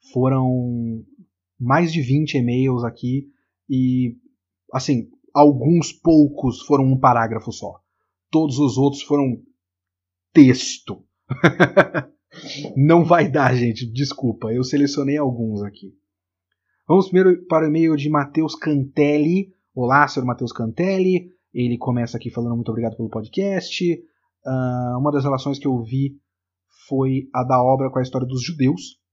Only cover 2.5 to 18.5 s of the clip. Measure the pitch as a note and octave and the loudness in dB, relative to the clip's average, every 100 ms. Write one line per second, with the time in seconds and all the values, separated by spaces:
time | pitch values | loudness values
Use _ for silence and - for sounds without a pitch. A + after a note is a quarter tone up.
2.5 | B2 C3+ B2 A#2 - B2 C3+ C#3 _ _ | 0 0 -2 -4 -6 -4 -4 -6 _ _
3.5 | _ - C3 B2+ B2+ B2 A#2 _ _ _ | _ -6 -2 0 0 -2 -6 _ _ _
4.5 | _ _ B2+ C#3+ B2+ - _ _ C#3+ D3 | _ _ -6 -2 -2 -4 _ _ 4 4
5.5 | C3 C3 E3+ D3 - E3 D#3 D3 - B2+ | 4 2 0 0 -2 4 4 4 2 -4
6.5 | A2 - C#3+ C3 C3 C3 A#2 A2+ A2 - | -4 0 2 2 4 4 2 0 -4 -8
7.5 | - G#2+ - _ _ _ _ _ D#3+ D#3 | -12 -14 -16 _ _ _ _ _ 0 0
8.5 | B2+ C#3+ A#2 C#3 C#3 - D3 C3+ A#2 _ | 0 0 2 0 -2 -2 0 0 -4 _
9.5 | _ _ _ _ _ _ _ _ E3 C3 | _ _ _ _ _ _ _ _ 8 8
10.5 | A#2+ - - - G2 _ _ _ C3 F3+ | 8 -2 -10 -14 -16 _ _ _ 2 2
11.5 | - D#3 - - D3+ - _ _ - C#3 | 4 4 4 2 -2 -8 _ _ -20 -16
12.5 | C#3+ D3 C3+ D3 E3+ D#3+ E3+ C#3+ B2+ C3+ | -12 -6 2 6 6 6 4 4 2 2
13.5 | B2 A#2+ A2 A#2+ A#2 C#3+ - B2 A2 A2 | 2 0 -4 -8 -6 -6 -4 -4 -4 -4
14.5 | A#2+ B2+ C#3+ C#3+ D3 C#3 D3 C#3 A#2 A2+ | -4 -2 0 0 0 -2 -2 -2 -4 -6
15.5 | G#2 G2+ - G2 _ _ _ _ _ _ | -6 -8 -12 -20 _ _ _ _ _ _
16.5 | _ _ _ - F3+ F#3 F3+ F#3 F3+ - | _ _ _ 2 2 4 4 4 2 0
17.5 | D#3+ D#3 D#3+ E3 D3 C#3+ D3 C#3 D#3 D#3 | 0 2 2 2 0 0 -2 -2 -4 -4